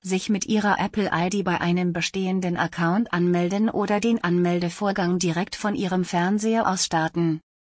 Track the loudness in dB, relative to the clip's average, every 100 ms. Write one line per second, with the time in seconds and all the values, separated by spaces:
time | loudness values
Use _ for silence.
0 | -4 -4 0 -2 0 0 2 0 0 -2
1 | 0 0 0 0 0 0 0 0 0 -2
2 | -4 -4 -2 -2 -2 -2 -4 0 0 2
3 | 0 0 2 2 2 0 0 0 0 2
4 | 2 0 2 2 2 2 -2 -2 -2 0
5 | 0 2 0 0 -4 -4 -4 -2 -2 -2
6 | 0 0 0 0 2 2 2 0 0 0
7 | 0 0 0 0 -6 _